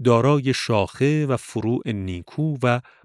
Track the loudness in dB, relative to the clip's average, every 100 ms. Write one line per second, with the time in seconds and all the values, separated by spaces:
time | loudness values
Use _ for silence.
0 | 4 4 4 2 0 -2 0 0 0 0
1 | 0 0 0 -4 -4 -4 -2 -2 -4 -6
2 | -6 -8 -8 -4 -4 0 0 -2 -6 _